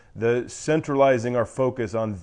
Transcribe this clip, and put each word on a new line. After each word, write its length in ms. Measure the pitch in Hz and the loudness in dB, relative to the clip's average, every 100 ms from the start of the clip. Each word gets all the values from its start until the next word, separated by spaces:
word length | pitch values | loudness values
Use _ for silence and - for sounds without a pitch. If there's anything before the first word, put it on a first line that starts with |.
| _ 101 | _ -2
that 340 | 117 123 - | 0 0 -2
centralizing 840 | - - 156 156 139 135 127 120 123 | -8 0 0 0 4 4 4 0 -2
our 100 | 107 | -2
focus 480 | - 131 123 110 | 0 -2 -2 -4
on 240 | 113 110 98 | -4 -4 -4